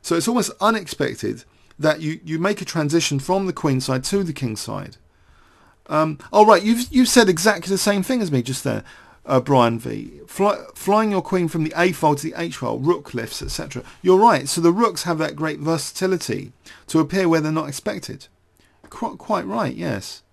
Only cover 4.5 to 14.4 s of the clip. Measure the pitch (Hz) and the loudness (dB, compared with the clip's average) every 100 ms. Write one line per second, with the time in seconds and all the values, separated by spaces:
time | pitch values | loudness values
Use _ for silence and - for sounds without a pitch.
4.5 | 107 - 101 95 - _ _ _ _ _ | -6 -8 -10 -10 -18 _ _ _ _ _
5.5 | _ _ _ - 151 156 147 - 208 214 | _ _ _ -4 -2 -2 -4 0 6 8
6.5 | 190 208 233 247 254 247 254 214 165 196 | 8 4 0 2 2 6 6 6 4 2
7.5 | 196 170 196 - 202 185 254 190 135 120 | 0 -2 0 2 0 0 -2 0 -2 -2
8.5 | 131 135 110 - - - _ - 131 123 | -4 -4 -6 -8 -20 -20 _ 0 0 4
9.5 | 135 120 117 123 107 - - - - 202 | 4 4 2 -6 -8 -10 -18 -18 0 0
10.5 | 202 - - - 208 220 196 151 185 170 | 0 -6 -8 0 2 2 0 0 0 0
11.5 | 165 156 160 180 156 156 143 160 170 170 | 0 -2 2 0 2 2 2 -4 -8 -8
12.5 | - 123 113 139 175 - 123 117 - - | -6 -6 -2 0 0 -2 -8 -8 -10 -10
13.5 | - - 123 - - 180 185 226 156 | -10 -8 -12 -14 -4 4 6 8 6